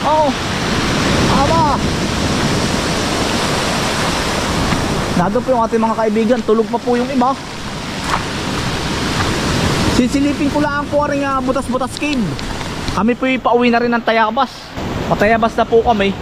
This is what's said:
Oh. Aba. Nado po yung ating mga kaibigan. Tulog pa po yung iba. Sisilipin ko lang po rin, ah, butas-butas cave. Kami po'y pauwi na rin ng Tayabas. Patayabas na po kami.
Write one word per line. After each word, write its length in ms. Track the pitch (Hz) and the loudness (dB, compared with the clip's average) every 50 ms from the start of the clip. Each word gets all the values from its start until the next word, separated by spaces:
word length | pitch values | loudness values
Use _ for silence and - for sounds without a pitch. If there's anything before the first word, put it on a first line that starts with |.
| - | 0
Oh. 240 | 277 302 311 311 285 247 - - - - - - - - - - - - - - - - - - - - | 2 2 4 4 2 2 0 -2 -4 -4 -2 -2 -2 -2 0 0 0 0 0 2 2 2 2 2 4 4
Aba. 460 | - 277 285 320 330 320 294 269 220 - - - - - - - - - - - - - - - - - - - - - - - - - - - - - - - - - - - - - - - - - - - - - - - - - - - - - - - - - - - - - - - - - - - | 4 4 4 4 4 4 2 2 0 0 -2 -2 -2 -2 -2 -2 -2 -2 0 0 0 0 0 0 0 0 0 -2 -2 -2 -2 -2 -2 -2 -2 -2 -2 -2 -2 -2 -2 -2 -2 -2 -2 -2 -2 -2 -2 -2 -2 -2 -2 -2 -2 -2 -2 -2 -2 -2 -2 -2 -2 -2 -2 0 0 0 -2 -2 -2 -2 -2 -2 -2 0
Nado 240 | - 170 185 208 247 | 0 0 2 0 0
po 80 | 240 262 | 0 0
yung 160 | 262 240 226 | 2 2 2
ating 160 | 220 233 226 | 0 0 0
mga 160 | 220 226 220 | 0 0 0
kaibigan. 440 | 208 226 226 208 226 226 214 254 240 - | 0 0 0 2 2 2 2 2 0 2
Tulog 240 | - 214 226 220 208 | 0 2 2 2 0
pa 80 | 240 | -2
po 240 | 233 - 240 247 240 | -4 0 0 0 0
yung 80 | 247 254 | 0 0
iba. 240 | 285 262 240 254 277 - - - - - - - - - - - - - - - - - - - - - - - - - - - - - - - - - - - - - - - - - - - - - - - - - - - - | 0 2 2 2 0 -2 -6 -10 -10 -10 -8 -8 -8 -8 -8 -8 -8 -6 -4 -4 -4 -4 -4 -4 -6 -6 -4 -4 -4 -2 -2 -2 -2 -2 -4 -4 -4 -2 -2 -2 -2 0 0 0 0 -2 -2 0 0 0 0 0 0 0 0 2 2
Sisilipin 560 | - 247 240 - 277 277 285 285 - 320 285 | 2 2 2 2 2 2 2 0 0 -2 0
ko 80 | - 294 | 0 0
lang 240 | 302 294 285 294 294 285 | 0 0 0 -2 -4 0
po 160 | - 285 285 277 | 0 0 0 0
rin, 160 | 285 277 277 | 0 -2 -2
ah, 160 | 277 269 269 | 0 -2 -2
butas-butas 560 | 254 262 254 277 247 - 233 262 262 240 - | 0 0 0 -2 -2 -2 -2 -2 -2 -4 -4
cave. 240 | - - 294 294 254 214 165 135 123 - - - - - - - - - - | -4 -2 -2 0 0 0 -2 -2 -4 -6 -6 -6 -6 -6 -6 -6 -6 -4 -2
Kami 240 | - 180 196 226 247 | -2 2 2 2 2
po'y 240 | 233 262 262 262 254 | 2 0 0 0 2
pauwi 320 | - 254 226 240 247 240 | 2 2 4 4 4 4
na 80 | 233 233 | 4 4
rin 140 | 240 240 240 | 2 2 0
ng 80 | 233 233 | 0 2
Tayabas. 480 | - 226 226 226 214 226 277 262 - - - - - - - - - - - - - | 2 2 4 2 2 2 0 0 -2 -2 -14 -16 -14 -10 -8 -8 -6 -6 -6 -2 -2
Patayabas 480 | 170 - 202 208 226 226 220 226 - | 2 2 4 4 4 4 2 2 2
na 80 | - 226 | 0 0
po 160 | - 233 226 | 4 4 4
kami. 320 | 220 247 233 208 196 196 190 - | 4 4 2 2 2 0 -2 -4